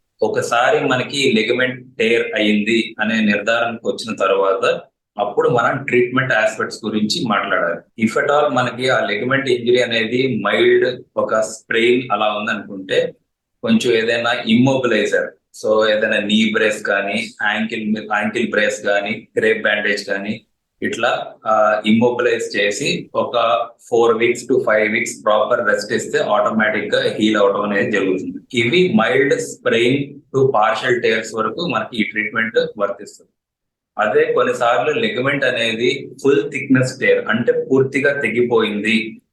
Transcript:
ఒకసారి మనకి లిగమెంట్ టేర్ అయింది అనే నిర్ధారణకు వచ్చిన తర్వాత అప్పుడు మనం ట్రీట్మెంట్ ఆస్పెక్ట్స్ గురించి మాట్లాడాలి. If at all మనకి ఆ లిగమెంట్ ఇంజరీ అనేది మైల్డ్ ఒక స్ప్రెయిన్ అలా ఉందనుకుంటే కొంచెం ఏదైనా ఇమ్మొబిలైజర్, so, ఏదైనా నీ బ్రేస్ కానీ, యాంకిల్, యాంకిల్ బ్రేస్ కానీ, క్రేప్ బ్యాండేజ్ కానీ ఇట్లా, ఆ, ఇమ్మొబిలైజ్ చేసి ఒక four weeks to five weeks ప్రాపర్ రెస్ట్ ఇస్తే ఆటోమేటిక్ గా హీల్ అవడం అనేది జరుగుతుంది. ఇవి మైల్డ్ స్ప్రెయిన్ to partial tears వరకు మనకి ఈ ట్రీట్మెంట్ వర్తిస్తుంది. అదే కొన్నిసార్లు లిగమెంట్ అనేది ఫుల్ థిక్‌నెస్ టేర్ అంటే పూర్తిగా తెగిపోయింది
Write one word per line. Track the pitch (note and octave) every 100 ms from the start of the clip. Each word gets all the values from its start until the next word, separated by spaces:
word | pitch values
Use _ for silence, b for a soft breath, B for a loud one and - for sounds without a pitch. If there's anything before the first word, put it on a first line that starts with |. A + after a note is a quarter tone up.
| _ -
ఒకసారి | A2 A2+ - A#2+ C3 D3+
మనకి | C#3+ - - C#3 C3 -
లిగమెంట్ | D#3+ B2 B2+ B2+ - -
టేర్ | A2+ A#2 A#2 A2
అయింది | G#2 G#2 G#2 A#2 - -
అనే | G#2+ A2+ G#2+
నిర్ధారణకు | G2+ A2 A#2 A#2 A2+ B2
వచ్చిన | - A2 G2+
తర్వాత | G2 G2 F#2+ F#2+ B2+ - - _ _ G#2+
అప్పుడు | G#2 - D#3+
మనం | B2 B2 C3+
ట్రీట్మెంట్ | - B2 B2 C3 C3
ఆస్పెక్ట్స్ | A2 A2 - A2 - A2
గురించి | A2 G#2 - A2+
మాట్లాడాలి. | G2+ G2+ F2+ F2 E2+ - - A2+
If | -
at | -
all | D3 D3
మనకి | C3 A#2+ A#2 C3
ఆ | A#2 G#2
లిగమెంట్ | G#2 B2 C3+ C3+
ఇంజరీ | B2 A2+ B2
అనేది | A#2 A#2 A2 B2 C3+ A2 G2+
మైల్డ్ | A2 A#2+ B2 B2+ B2 - A2
ఒక | G#2 A2
స్ప్రెయిన్ | A2 - - A2+ A#2 B2 -
అలా | G#2 G#2+
ఉందనుకుంటే | G#2 A2 G#2+ - G2 F#2+ B2 - - _ _ _ _
కొంచెం | A#2 A2+ B2
ఏదైనా | A2+ A2+ A#2 A#2 B2 A2+
ఇమ్మొబిలైజర్, | A2+ C3+ C3+ B2 G#2+ - - - - _ - A2+
so, | A2 A2
ఏదైనా | G#2+ A2 G#2
నీ | G2+ G#2+ A2
బ్రేస్ | A2 A2 -
కానీ, | - G2 G2 G#2+ A2 - G#2+
యాంకిల్, | G#2+ A2 A2+ G#2+ G#2+
యాంకిల్ | G#2+ G#2 G#2+ A#2 G#2+
బ్రేస్ | G#2 G#2+ G#2
కానీ, | G#2 G2+ G#2
క్రేప్ | A#2+ - - A2 G#2+
బ్యాండేజ్ | G#2+ G#2 G#2 G2+ -
కానీ | G2 G2+ A#2 _ _ _ -
ఇట్లా, | A2 A2+ A#2+ C3+ - - A#2
ఆ, | A2 G#2+ G#2+ G#2+
ఇమ్మొబిలైజ్ | A2+ B2 A#2+ A#2+ A2+ - G#2
చేసి | G2+ G2+ D3+ - - B2
ఒక | G#2+ A#2+ A2+ A#2 - - -
four | B2 A#2 A2
weeks | A#2+ A#2 -
to | C3 A#2
five | G#2+ G#2+
weeks | A2+ A#2 - G#2+
ప్రాపర్ | G#2+ G#2+ A#2+ G#2
రెస్ట్ | G#2 -
ఇస్తే | G#2+ - D3
ఆటోమేటిక్ | B2 G#2 A2+ A2 G#2+ G#2+ - B2+
గా | A#2 G#2
హీల్ | G#2+ G#2
అవడం | G2 G2+
అనేది | G2+ G2+ G#2
జరుగుతుంది. | G2+ F#2+ F#2 - - -
ఇవి | B2 A#2 F3 F3+ -
మైల్డ్ | A#2 C3 C#3 E3
స్ప్రెయిన్ | - - B2 A2+ A#2+ C#3+ C#3+ - _ C3+
to | C3
partial | G#2+ A2 A2 B2+ A#2+ A#2
tears | A2 A2 A2
వరకు | G#2+ - E3+
మనకి | A2+ - A2
ఈ |
ట్రీట్మెంట్ | G#2+ G#2+ G#2 A2+ A2+ A#2+ B2 G#2+
వర్తిస్తుంది. | G2+ - G2+ - _ _ _ _ _ _ _ -
అదే | - D3 D#3+
కొన్నిసార్లు | - B2+ - A#2+ B2 - -
లిగమెంట్ | A2 A2+ C3+ C#3+ C3
అనేది | A#2+ A2+ A2 B2+ - - -
ఫుల్ | C#3 - -
థిక్‌నెస్ | C3+ - C3 B2+ -
టేర్ | G2+ G2 G2
అంటే | A#2 B2
పూర్తిగా | D#3+ - C3+ C3 C#3+ C#3 C#3+
తెగిపోయింది | A2+ A2+ A#2+ A2+ G#2+ G#2 G#2 A2+ A2 - _